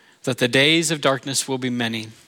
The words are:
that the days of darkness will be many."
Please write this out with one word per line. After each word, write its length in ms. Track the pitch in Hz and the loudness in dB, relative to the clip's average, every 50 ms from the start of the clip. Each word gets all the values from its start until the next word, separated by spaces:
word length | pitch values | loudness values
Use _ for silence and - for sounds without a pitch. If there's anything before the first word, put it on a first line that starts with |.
| _ _ _ _ - | _ _ _ _ -6
that 140 | - 123 | -6 -2
the 100 | - 127 | 0 0
days 440 | 123 117 135 139 156 160 165 165 151 | 2 4 4 4 4 4 2 2 0
of 100 | 165 147 | -2 0
darkness 440 | 139 139 135 127 - 143 131 - - | 2 0 0 0 -2 -4 -4 -4 -2
will 120 | - 131 | -2 -4
be 120 | 127 127 127 | -4 -2 -4
many." 380 | 123 123 120 113 113 113 110 113 113 - - | -2 -2 -4 -4 -4 -6 -8 -12 -16 -20 -20